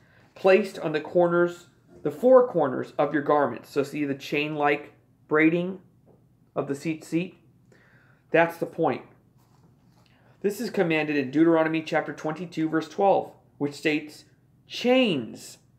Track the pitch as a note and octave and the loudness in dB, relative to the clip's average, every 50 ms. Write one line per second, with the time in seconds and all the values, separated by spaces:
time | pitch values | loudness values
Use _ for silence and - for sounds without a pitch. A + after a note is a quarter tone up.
0 | _ _ _ _ _ _ _ - - F#3+ F#3+ G#3+ G#3 - - - E3 E3 D3+ D3+ | _ _ _ _ _ _ _ 0 4 6 6 6 4 -2 -8 -8 -6 -4 -4 -4
1 | D3 - - F3+ F3 F3 E3+ F3 F3 E3+ E3+ - - - _ _ _ _ - - | -6 0 2 2 2 4 2 2 2 0 -2 -8 -18 -20 _ _ _ _ -20 -8
2 | - D3+ C#3+ - A3 B3+ C4 B3+ B3 B3 - E3+ D3 C3 B2+ C3 B2+ - - - | -8 -8 -4 0 4 6 8 8 6 6 2 0 0 0 -2 -4 -8 -6 -2 -2
3 | D3+ C#3+ D3+ D3+ C#3 C#3+ D3+ D3 C#3+ B2 A2+ G#2+ - - - D3 C3+ C#3 - D3+ | -2 0 0 -2 0 2 2 2 2 0 -2 -8 -14 -6 -4 -4 -4 -2 -4 -6
4 | D3 C#3 C#3 C3+ - - D#3+ D3 D3 D3+ D#3 D3 D3 D3 D3+ - - - - _ | -4 -4 -6 -8 -8 -6 -4 -4 -4 -4 -2 -2 0 0 0 -2 -4 -12 -20 _
5 | _ _ _ _ _ - D3 D3+ D#3 D#3+ E3+ E3+ F3 F#3 F#3+ F#3 - _ _ _ | _ _ _ _ _ -2 2 4 4 4 2 0 -2 -6 -8 -12 -16 _ _ _
6 | _ _ _ _ _ _ _ _ _ _ _ C#3+ C#3 C#3 C#3 C#3 - E3 D#3 D#3 | _ _ _ _ _ _ _ _ _ _ _ -8 -6 -6 -8 -6 -6 -6 -8 -8
7 | - - E3 E3 F3+ F#3 - _ _ _ _ _ _ _ _ _ _ _ _ _ | -8 -6 -6 -6 -6 -6 -10 _ _ _ _ _ _ _ _ _ _ _ _ _
8 | _ _ _ _ _ _ - D#3+ E3+ E3 - - E3 - - - D#3+ C#3+ A#2+ - | _ _ _ _ _ _ 2 2 2 2 0 -6 -8 -8 -4 -2 -2 -2 -2 -4
9 | - - _ _ _ _ _ _ _ _ _ _ _ _ _ _ _ _ _ _ | -8 -16 _ _ _ _ _ _ _ _ _ _ _ _ _ _ _ _ _ _
10 | _ _ _ _ _ _ _ _ - G3+ G#3 - B3 G3 - G3+ F#3 E3 D#3+ D#3 | _ _ _ _ _ _ _ _ -4 -4 -4 -4 -6 -4 -2 -2 0 0 0 0
11 | D3+ D3+ D3+ C#3+ C3 B2+ C3 D3+ E3 E3+ E3 D#3+ D#3+ D#3+ D#3+ D#3+ D#3 - E3+ D3+ | 0 0 -2 -2 -2 0 2 4 4 4 4 4 2 0 -2 -4 -4 -2 -4 -4
12 | - - C#3+ - - D#3 D#3+ D#3+ F3+ E3+ - D#3+ D#3+ D#3 D#3 D#3+ D#3 - - - | -4 -4 -8 -8 -8 -8 -6 -8 -10 -10 -6 -4 -4 -2 -2 -4 -4 -4 -2 0
13 | G3+ G3 F3 C#3 - - - - _ _ _ - C#3+ C#3+ C#3+ - - D#3+ D3+ D3+ | 2 2 2 2 0 -4 -12 -20 _ _ _ -8 -6 -6 -6 -4 -2 -2 -2 -2
14 | D3+ - - - - _ _ _ _ _ _ _ _ - - - - A#3+ B3 C4 | -4 -10 -16 -20 -20 _ _ _ _ _ _ _ _ -14 -10 -4 0 2 4 4
15 | B3+ A3 E3+ C3 A2+ G#2 - - - - - - _ _ _ | 4 2 0 -2 -6 -8 -12 -16 -18 -20 -20 -20 _ _ _